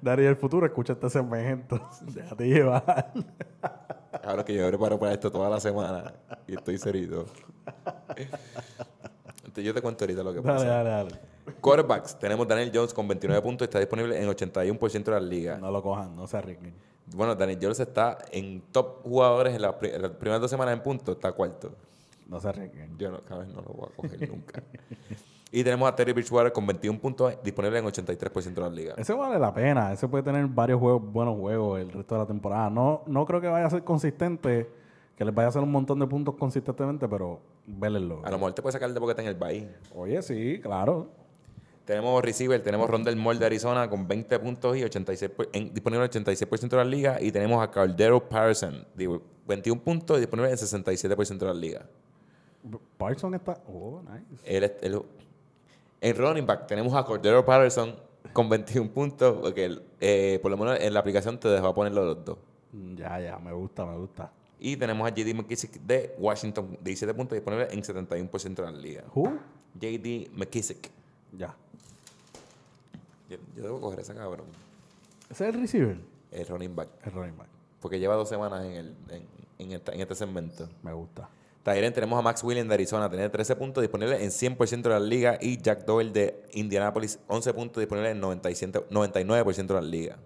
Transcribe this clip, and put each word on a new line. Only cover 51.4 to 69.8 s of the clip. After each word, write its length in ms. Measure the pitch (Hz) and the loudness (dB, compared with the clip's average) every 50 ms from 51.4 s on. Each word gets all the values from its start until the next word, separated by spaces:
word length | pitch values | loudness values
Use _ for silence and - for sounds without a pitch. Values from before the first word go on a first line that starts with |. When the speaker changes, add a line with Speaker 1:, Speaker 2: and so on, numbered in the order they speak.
| 98 | -2
Speaker 2:
de 60 | 95 90 | -2 -2
las 80 | 85 | -2
ligas. 240 | 85 82 78 - - - - _ _ _ _ _ _ _ _ _ _ _ _ _ _ 123 107 117 - _ _ _ | -4 -6 -6 -8 -12 -16 -20 _ _ _ _ _ _ _ _ _ _ _ _ _ _ -14 -14 -14 -16 _ _ _
Speaker 1:
Patterson 380 | 101 98 131 - - 185 185 | -4 -4 -4 -4 -4 -6 -6
está, 260 | 180 185 - 175 - - - | -6 -6 -6 -8 -8 -10 -16
oh, 340 | 95 90 87 107 135 175 180 | -14 -12 -12 -12 -12 -14 -16
nice. 400 | - 101 - - - 151 123 - | -16 -18 -18 -18 -18 -20 -18 -6
Speaker 2:
Él 200 | - 90 95 98 | -2 0 2 2
es, 80 | 101 101 - - | 2 0 0 -4
él, 180 | 95 95 104 - - - - - - _ _ _ _ _ _ _ _ _ _ _ _ _ _ | -2 -2 -2 -4 -6 -16 -20 -20 -20 _ _ _ _ _ _ _ _ _ _ _ _ _ _
en 180 | - 113 117 | 0 0 2
running 280 | 104 123 143 160 160 139 | 4 2 2 2 2 2
back 220 | 120 104 - - | 2 0 0 0
tenemos 260 | - 104 101 113 127 127 | -4 -2 -2 0 2 2
a 100 | 139 127 | 2 2
Cordero 400 | 120 113 104 90 101 110 127 127 | 2 -2 2 4 8 8 8 8
Patterson 500 | 127 127 131 135 127 123 123 117 113 - - - - - _ _ - - | 8 8 8 8 8 6 2 -2 -2 -4 -12 -18 -20 -20 _ _ -4 2
con 160 | - 117 110 | 2 4 6
veintiún 400 | 110 110 104 - - 131 117 107 | 4 2 2 0 0 0 0 0
puntos, 500 | - 135 143 143 139 - 127 127 117 82 | 0 -2 -2 -2 0 4 6 6 6 6
porque 240 | - 82 92 95 92 | 0 -2 0 0 -2
él, 180 | 90 87 - - - - _ | -2 -2 -6 -10 -20 -10 _
eh, 380 | - 98 101 98 98 98 95 92 92 | 4 4 6 6 6 4 2 2 2
por 80 | 98 | 0
lo 60 | 101 | 0
menos 220 | 98 107 117 131 - | 2 0 0 2 2
en 120 | 80 107 104 | 2 2 2
la 80 | 104 | 2
aplicación 380 | 101 101 98 101 95 110 117 123 | 2 4 2 2 2 2 -6 0
te 100 | - 113 | 2 4
dejó 240 | 101 98 92 92 90 | 4 6 4 2 2
ponerlo 320 | - 104 104 101 101 95 | 2 2 2 2 2 2
los 200 | 87 78 85 82 | 2 0 -4 -6
dos. 140 | 92 85 - - _ _ _ _ _ - | -10 -10 -12 -14 _ _ _ _ _ -18
Speaker 1:
Mm, 240 | 107 95 90 90 | -16 -14 -14 -14
ya, 240 | 87 82 85 85 90 | -12 -10 -8 -8 -8
ya, 180 | 90 85 87 92 | -8 -8 -10 -12
me 140 | 85 87 85 | -12 -10 -10
gusta, 340 | 87 92 95 - - 95 | -8 -10 -10 -8 -8 -8
me 100 | 87 85 | -8 -8
gusta. 340 | 85 90 98 - - 92 - _ _ _ _ _ _ | -10 -10 -12 -12 -14 -16 -16 _ _ _ _ _ _
Speaker 2:
Y 180 | - 127 139 | -6 -6 -4
tenemos 300 | 135 127 117 110 107 110 | -4 -2 -2 -2 0 -2
a 40 | 117 | -2
J 140 | 110 110 110 | -2 -2 -2
D 80 | 107 113 | -2 -2
McKissick 480 | 110 110 - 120 - - 110 - - | -4 -4 -6 -6 -8 -8 -10 -12 -16
de 340 | - 98 123 131 127 - - - | -2 0 0 0 2 -2 -6 -2
Washington, 580 | 87 104 107 107 - 110 104 110 98 95 90 - - | 0 0 0 0 -4 -6 -6 -6 -6 -8 -10 -10 -8
diecisiete 320 | 95 95 95 - 104 110 | -8 -6 -4 -4 -4 -4
puntos, 220 | 113 127 123 117 | -4 -6 -6 -6
disponible 320 | 107 101 - 104 113 123 - | -6 -4 -4 -2 -2 -2 -2
en 120 | - 104 104 | -4 -8 -8
setenta 360 | - 101 92 92 - - 87 | -8 -8 -8 -6 -6 -6 -6
y 20 | |
un 80 | 90 92 | -6 -6
por 120 | - 98 | -8 -8
ciento 220 | - 95 95 90 92 | -8 -8 -8 -6 -8
de 100 | 82 80 | -8 -8
las 80 | 73 | -12
ligas. 240 | 69 76 76 - - - - | -14 -14 -14 -14 -16 -6 -2
Speaker 1:
Who? 100 | 135 151 233 294 294 - - - - _ _ _ | 0 0 0 -2 -4 -10 -14 -20 -20 _ _ _
Speaker 2:
J 60 | - | -10